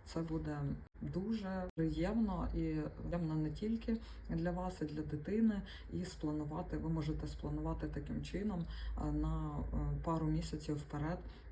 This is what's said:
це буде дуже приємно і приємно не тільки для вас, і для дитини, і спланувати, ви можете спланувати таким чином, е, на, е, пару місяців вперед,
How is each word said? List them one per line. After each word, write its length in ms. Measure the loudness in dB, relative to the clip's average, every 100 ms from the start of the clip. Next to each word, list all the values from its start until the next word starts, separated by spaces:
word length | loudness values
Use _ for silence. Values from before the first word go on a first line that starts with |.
це 160 | -4 -4
буде 380 | 0 -2 0 -2 -2 -4 -8 -8
дуже 640 | -4 -2 0 0 0 -2 -2
приємно 720 | 0 0 2 2 4 2 2 0
і 200 | 2 2 0 -2 -4
приємно 340 | -2 0 2
не 160 | 2 2
тільки 460 | 0 0 0 2 -2 -2 -10 -2
для 220 | 0 2
вас, 320 | 0 -2 -2
і 20 |
для 180 | -2 -2
дитини, 600 | -2 -2 0 6 6 4 -4 -8 -4
і 120 | -4
спланувати, 720 | -4 -2 0 0 0 -2 -2 -2
ви 120 | 2
можете 380 | 2 2 0 -2
спланувати 640 | -4 -2 0 0 0 -2
таким 340 | -4 -2 -4
чином, 420 | -2 0 0 0 -2 -2 -2 0
е, 140 | 2
на, 380 | 4 2 2 0 0 0
е, 20 | 2 2 2
пару 220 | 2 2 4
місяців 500 | 4 2 -4 -2 -2
вперед, 420 | -2 -2 0 -2 -6 -10 -10